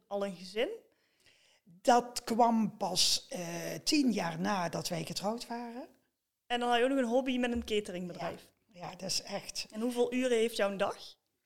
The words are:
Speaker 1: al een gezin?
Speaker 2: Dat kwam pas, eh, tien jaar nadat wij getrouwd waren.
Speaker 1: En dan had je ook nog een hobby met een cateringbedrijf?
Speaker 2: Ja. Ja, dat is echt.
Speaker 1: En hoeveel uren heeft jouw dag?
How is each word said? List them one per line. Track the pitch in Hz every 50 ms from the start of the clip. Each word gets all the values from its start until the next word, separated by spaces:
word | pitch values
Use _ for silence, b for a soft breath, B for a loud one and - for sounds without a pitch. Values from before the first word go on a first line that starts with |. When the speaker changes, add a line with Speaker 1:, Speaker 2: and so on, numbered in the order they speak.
| _
Speaker 1:
al | _ 202 202 196
een | 196 180
gezin? | 165 190 180 190 214 262 370 453 453 - _ b b b b b b b b b b b b b b b - - -
Speaker 2:
Dat | - - 240 240 240 240 - - -
kwam | - 226 214 240 233 226 226 214 - -
pas, | - 202 175 180 175 - - - - - -
eh, | - 185 175 165 170 170 165 165 165 165 -
tien | - 320 302 277 254
jaar | 196 196 180 170 160 160
nadat | 185 202 208 190 170 165 165 165 160
wij | - 180 165 165
getrouwd | - 175 - 175 202 226 240 -
waren. | - 240 233 240 233 233 247 302 - _ _ _ _ _ _ _ _ _ _ _
Speaker 1:
En | - 240 240
dan | 240 240
had | 240
je | 233 240
ook | 262
nog | 277 269
een | 254
hobby | 226 233 269 262 269 247
met | 247 247 240
een | 240 240 226
cateringbedrijf? | - 220 208 208 208 180 180 180 175 165 - 170 165 - -
Speaker 2:
Ja. | - - _ _ _ _ _ 175
Ja, | 175 -
dat | 185 170 185 185
is | - -
echt. | - - 196 196 - - - - - -
Speaker 1:
En | - 214
hoeveel | 233 254 240 240 247 240 240
uren | 254 262 254 240
heeft | 226 220 226 226
jouw | - 202 196 196
dag? | 185 - - - - - - - _ _ _ _ _ _